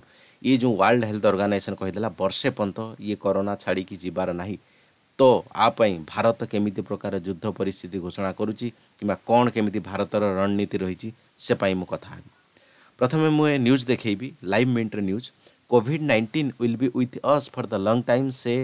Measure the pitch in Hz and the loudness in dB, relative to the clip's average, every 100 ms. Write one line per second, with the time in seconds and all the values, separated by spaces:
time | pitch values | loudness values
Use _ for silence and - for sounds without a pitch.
0 | - - - _ - 131 123 98 98 120 | -8 -20 -20 _ 0 2 2 4 4 4
1 | 110 107 104 95 104 101 - 95 95 92 | 2 0 2 4 2 0 -2 -6 -6 -4
2 | 110 85 95 - 135 - 101 90 113 - | -6 -2 -2 0 -2 -2 -4 -4 -10 -8
3 | 104 101 101 95 101 101 - 95 95 95 | -6 -4 -2 0 -2 -4 -4 -4 -4 -8
4 | 90 85 92 87 92 101 _ _ _ _ | -8 -4 -4 -4 -6 -10 _ _ _ _
5 | _ - 131 104 - - 113 - 110 87 | _ 4 6 6 2 0 0 4 2 0
6 | 76 - 113 113 113 104 104 98 98 101 | -6 0 0 0 -2 -2 -2 -2 -6 -6
7 | - 95 87 85 107 90 98 95 90 95 | -6 -6 -6 -6 -6 -4 -4 -4 -8 -8
8 | 87 - 98 92 107 104 120 - _ - | -6 -4 -4 -2 -4 -4 -8 -10 _ -6
9 | 104 110 - 117 120 113 104 101 90 101 | -4 -2 2 4 4 2 0 -2 -4 -4
10 | 101 107 104 92 101 101 98 101 92 90 | -2 0 0 2 0 0 -2 -2 -4 -6
11 | 110 - _ - - 123 98 92 87 - | -10 -14 _ -8 -2 0 0 0 -4 -8
12 | - - - _ _ _ _ _ - - | -10 -20 -20 _ _ _ _ _ -18 -2
13 | 127 160 156 151 151 143 120 135 123 117 | 0 2 2 4 4 4 4 4 2 -2
14 | 113 98 131 - 90 101 127 120 110 107 | 0 -4 -6 -10 0 2 2 2 -2 -2
15 | 98 101 123 - - _ - 120 113 156 | -2 -4 -6 -16 -20 _ 2 2 2 0
16 | 151 110 113 156 143 - 120 113 135 127 | 2 2 2 -2 -4 -2 -2 0 -2 0
17 | 123 - 127 143 135 - 110 101 98 117 | -4 -2 0 0 0 -8 -6 -2 0 0
18 | 120 123 135 127 120 123 | 2 0 0 -4 -2 -2